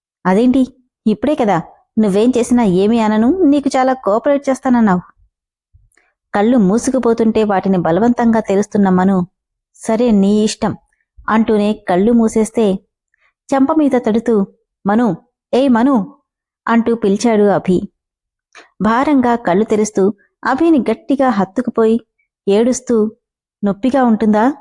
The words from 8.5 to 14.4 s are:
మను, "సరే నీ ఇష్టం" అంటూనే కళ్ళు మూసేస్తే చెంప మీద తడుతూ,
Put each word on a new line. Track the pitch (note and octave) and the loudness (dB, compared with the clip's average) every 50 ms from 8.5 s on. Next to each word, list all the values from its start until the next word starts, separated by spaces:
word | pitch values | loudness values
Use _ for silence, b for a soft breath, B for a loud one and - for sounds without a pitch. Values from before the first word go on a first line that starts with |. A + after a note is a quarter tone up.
| G3 G3 G3+ - - G#3 G3+ F#3+ | -2 -2 -2 -2 -2 0 0 2
మను, | F#3 F#3 F#3 G3 G3 F#3 F3+ - _ _ _ _ _ _ _ _ _ | 2 2 2 0 0 -2 -2 -6 _ _ _ _ _ _ _ _ _
"సరే | - - - A3+ A3 B3 B3 | -12 -6 -4 -2 -2 0 0
నీ | G#3+ G3 G3 G3 G#3 G#3+ G#3+ | 2 2 2 2 2 0 0
ఇష్టం" | G#3+ - - A3+ G3 - - _ _ _ _ _ _ _ - - - | -2 -4 -4 -6 -6 -6 -8 _ _ _ _ _ _ _ -14 -6 -4
అంటూనే | G#3+ A3+ A3+ A#3 A3 G#3 G3+ G#3 G#3+ | -2 -2 0 0 0 0 0 -2 -4
కళ్ళు | G#3+ - - F3+ F3+ G3 A3+ | -4 -4 -4 -2 0 0 2
మూసేస్తే | A#3+ A#3 A3+ A3 - A3 A3 G#3+ - A#3+ A3 G3+ F#3 F#3+ _ _ _ _ _ _ _ _ _ _ _ _ _ - C#4+ | 2 2 0 0 0 -2 -4 -2 -2 -2 -2 0 -2 -4 _ _ _ _ _ _ _ _ _ _ _ _ _ -4 -2
చెంప | C4+ C4+ C#4 | 0 0 0
మీద | D#4+ D#4 D4+ C4+ B3+ | 2 0 0 0 0
తడుతూ, | B3 B3 A3 G#3 A#3 A3+ B3 A3+ G#3 | 0 -2 -2 -2 -2 -2 0 0 0